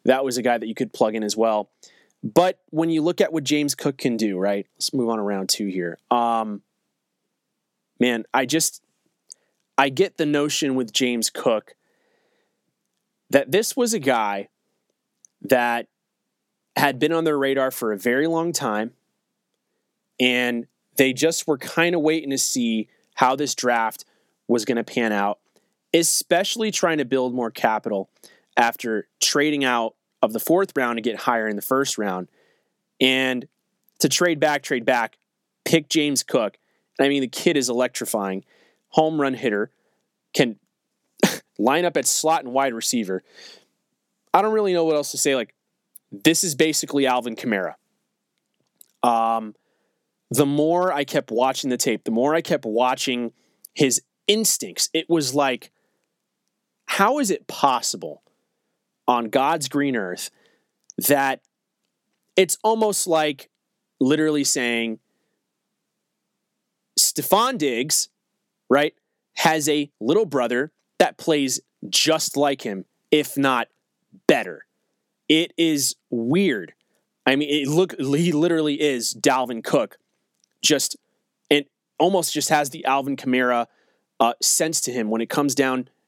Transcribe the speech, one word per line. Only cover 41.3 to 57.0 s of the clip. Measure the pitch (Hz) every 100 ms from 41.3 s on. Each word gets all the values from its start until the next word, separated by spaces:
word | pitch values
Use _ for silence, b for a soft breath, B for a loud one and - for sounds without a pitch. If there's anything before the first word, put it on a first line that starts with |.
| - _ -
line | 113 151 175
up | 151
at | 123
slot | - 156 160
and | 127
wide | 127 139
receiver. | 113 - 123 95 92 _ B B B B _ _ _ _ _ -
I | 180
don't | 214
really | 220 202
know | 170
what | 160 147
else | 143
to | -
say. | 143
Like, | 131 110 _ _ _ _ - -
this | 98 156 165
is | 180
basically | 139 160 151 160 143 131
Alvin | 123 120 113
Kamara. | 123 101 85 - _ _ _ _ _ _ _ _ _ _ - -
Um, | 123 117 113 113 110 - _ _ _ _ _ _ -
the | 117
more | 143 143 156 175 185
I | 147
kept | 139 151 -
watching | 113 131 131 135
the | 120
tape, | 135 110
the | -
more | 113 139
I | 165
kept | 160 147 117
watching | 110 127 131 - 123 117 _ B B B
his | - 135 123 _ _ -
instincts, | 214 220 - 101 - -
it | 165 156
was | 165 131
like, | 143 135 127 - _ _ _ _ _ _ _ _ _ _ _ -
how | -